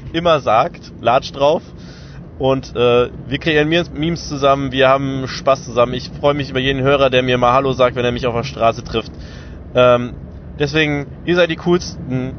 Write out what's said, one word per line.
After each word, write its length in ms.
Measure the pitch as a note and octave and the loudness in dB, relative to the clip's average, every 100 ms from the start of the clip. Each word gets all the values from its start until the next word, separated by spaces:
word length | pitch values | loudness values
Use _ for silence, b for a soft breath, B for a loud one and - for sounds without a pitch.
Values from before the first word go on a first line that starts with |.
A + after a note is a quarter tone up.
| - | -8
immer 280 | E3 F3 D#3 | -2 2 2
sagt, 500 | B2 A2 D#3+ - - - | 4 2 2 -4 -18 -4
Latsch 300 | A2+ C3 - | 2 2 0
drauf. 320 | C#3 C#3+ E3 - - B B B B - - | 0 2 2 -4 -20 B B B B -18 -4
Und, 340 | C3 C3+ - | 0 0 -2
äh, 360 | - A#2+ A#2+ A#2+ - A#2+ | 0 4 4 2 -4 -8
wir 120 | C#3 | -6
kreieren 300 | E3+ D3+ D3+ | 0 2 2
Memes, 220 | E3+ C#3 | 0 -2
Memes 360 | B2+ D#3+ E3+ - | -4 -4 -4 -6
zusammen, 440 | D3 C#3 C#3 C#3 | 0 2 2 0
wir 160 | C3 C3 | 2 4
haben 380 | C#3 C3+ C3+ B2+ | 4 0 -4 -6
Spaß 380 | - C3+ C3+ | -4 0 0
zusammen. 280 | - A#2 A#2+ | 0 0 0
Ich 140 | B2+ - | 0 -8
freue 260 | - C#3+ | -2 0
mich 160 | D3 C3+ | 0 -2
über 100 | C3 | -2
jeden 220 | C3+ C3+ | -2 0
Hörer, 280 | C3 C#3+ C3+ | 2 4 4
der 120 | B2+ | 2
mir 140 | B2+ B2 | 2 2
mal 160 | B2 | 4
Hallo 200 | B2+ C3+ | 4 2
sagt, 240 | B2+ B2 B2 | 2 2 2
wenn 80 | |
er 80 | B2 | -2
mich 140 | A#2+ B2 | 0 -2
auf 80 | |
der 100 | A#2 | -2
Straße 400 | A2+ - A2+ A#2 | -4 0 0 0
trifft. 260 | - A2+ - - B B B B - | -4 -4 -4 -12 B B B B -4
Ähm, 400 | B2 B2 A#2+ A#2+ - - - - - | 4 6 6 2 -8 -16 -16 -16 -4
deswegen, 480 | D3 D#3 D3+ C#3+ C#3 - | -2 0 0 -2 -6 -10
ihr 100 | - | -2
seid 160 | F3 E3+ | 2 2
die 60 | E3 | 0
coolsten. 800 | E3+ F3 - - - B2+ B2+ | 0 0 0 -12 -6 -6 -6